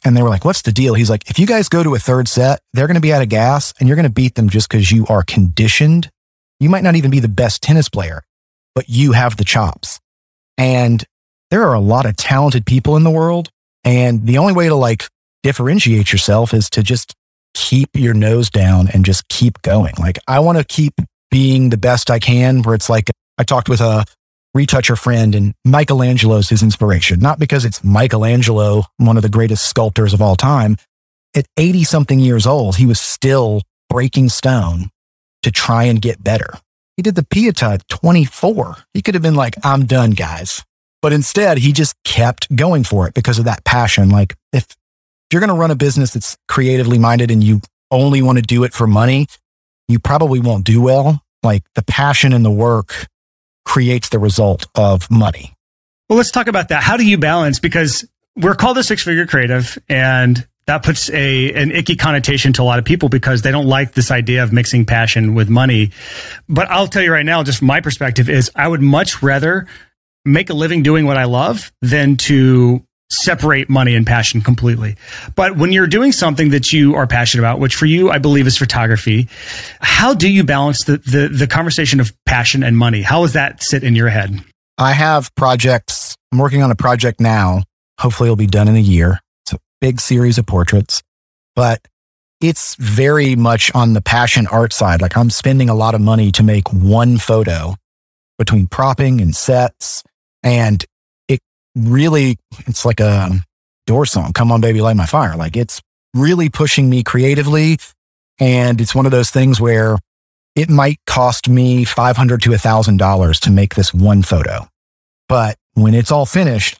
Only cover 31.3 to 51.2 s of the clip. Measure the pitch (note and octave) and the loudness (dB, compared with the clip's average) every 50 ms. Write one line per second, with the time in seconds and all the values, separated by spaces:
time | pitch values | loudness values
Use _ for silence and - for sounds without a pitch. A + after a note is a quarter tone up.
31.3 | - C#3+ C3 _ - - D#3 F3+ F#3 F#3 D#3+ - - D#3 C#3 - C3+ C3 C3 B2+ | -4 -4 -4 _ -2 0 0 2 2 0 0 0 0 0 0 2 2 2 2 2
32.3 | A#2+ A2+ G2+ B2+ C#3+ D3 A#2 G2 F#2 F2+ C3 A#2+ A2+ - - - - - - C3+ | 2 0 0 0 0 0 -2 -2 0 2 2 2 2 0 -4 -8 -8 -4 -2 0
33.3 | C3+ C3+ A#2+ A2 G#2 G#2 G2 _ _ _ _ - A#2+ B2 B2+ C3 - C3+ C3 A#2+ | 0 2 0 0 -2 -4 -6 _ _ _ _ -6 -4 -2 -2 -2 0 0 0 0
34.3 | - - - C3 C3 A#2+ F#2 E2+ E2+ E2+ F#2 G2+ _ _ _ _ _ _ _ _ | 0 -2 -2 -2 0 0 -2 -2 -4 -6 -6 -10 _ _ _ _ _ _ _ _
35.3 | _ - - A#2+ G#2 - - - A#2 A#2 A#2+ B2 A#2 A2 G#2 A#2+ A2 - - - | _ -6 -6 -4 -4 -4 -4 -2 0 0 0 0 0 0 -2 -4 -6 -4 -4 -4
36.3 | A2 A2 - - - - _ _ _ _ _ _ - - F3+ G#3+ F#3 F3 D3 - | -4 -4 -4 -8 -16 -20 _ _ _ _ _ _ -10 -4 -4 -2 -2 -2 -4 -2
37.3 | - G3+ A3+ A#3 F3 - B2 A2 G#2 F2+ - - - - - E3 F3 E3+ D3 B2+ | -2 0 0 0 0 -2 -2 -2 -2 -4 -6 -8 -12 -4 0 2 2 2 2 0
38.3 | - - - F#3+ A3+ G3 A#2 F2+ E2 - _ _ - G3+ - - F#3+ F3+ D#3+ D#3+ | -2 -4 -2 -2 -2 -2 -4 -6 -8 -18 _ _ -10 -6 -4 -2 -2 -2 0 0
39.3 | D3+ C#3+ C3 A#2+ - - - C#3+ C#3 C#3 C3+ A#2 C3 B2+ A#2+ A2 G#2 G2 F2 D#2+ | 0 0 0 -2 -4 -4 -2 0 0 0 0 2 2 2 2 2 0 0 -4 -8
40.3 | D#2+ D#2+ F2 - - - - _ _ _ _ _ _ - - D3+ D3 D3+ C3+ - | -8 -10 -10 -12 -12 -14 -14 _ _ _ _ _ _ -4 -2 0 0 0 -2 -2
41.3 | - G3+ G#3 F#3+ D#3+ C3+ B2 C#3+ C#3+ D3 D3+ C#3 - _ - - - - A#2 A#2 | -2 0 2 2 2 2 2 2 2 2 0 -2 -4 _ -10 -6 -2 0 0 0
42.3 | A#2 - - - C#3+ A#2 D3 F3+ F3 D3 A#2+ - G#2 G2 F2+ E2 - B2+ A2 - | 0 -4 -6 -4 -2 0 0 2 2 0 0 0 0 -2 -2 -2 -2 -4 -2 -2
43.3 | A#2 A2 A#2 A#2 G#2+ - - - A#2+ B2 A#2+ G#2+ - - G2 F#2+ G2+ G2+ G2 F#2 | 0 0 0 -2 -4 -4 -4 -2 0 0 0 0 0 2 2 4 4 4 2 0
44.3 | - - _ - - B2+ - _ - _ _ _ _ _ _ _ _ _ _ - | -4 -12 _ -4 -4 -4 -4 _ -12 _ _ _ _ _ _ _ _ _ _ -4
45.3 | - F3 G#3 G#3+ F#3 E3 E3 D#3+ D3+ B2 D3 C#3+ B2+ C#3+ C3+ A#2 - A#2 - - | -2 0 0 0 0 0 0 0 0 0 0 -2 0 0 -2 -2 -4 -8 -10 -10
46.3 | - _ _ - - C3+ C3 B2+ C3 B2+ B2 A#2 B2 A#2 A#2 A#2 A#2+ A#2+ A#2+ A#2 | -12 _ _ -6 -2 -2 0 0 0 0 0 2 2 2 2 2 2 2 0 2
47.3 | A2+ A2 G#2+ G#2+ A2 G#2 - - _ _ _ - C3+ B2+ C#3 C#3+ C#3 C3+ C3 B2+ | 2 2 2 2 2 0 -2 -6 _ _ _ -4 -2 0 2 2 2 2 2 2
48.3 | B2+ A#2+ A2 - A#2+ A#2+ B2 B2 - - A#2+ A2 G2+ G#2+ A#2 B2 C3+ C#3 D3 - | 2 0 0 0 0 0 0 -2 -2 -2 0 2 2 2 2 2 2 0 -2 -4
49.3 | - _ _ _ _ _ _ _ _ _ _ - A#2 A2 - - C#3+ D#3 D#3+ D3 | -8 _ _ _ _ _ _ _ _ _ _ -2 -2 -2 0 0 0 0 0 0
50.3 | C3 B2+ A#2+ A#2+ A2 G2 F#2+ G#2+ G#2+ A#2 B2 B2+ C3 C3+ C3+ D3 D#3 C#3+ | 0 0 0 0 -2 -2 0 2 2 2 4 2 2 2 2 2 0 -2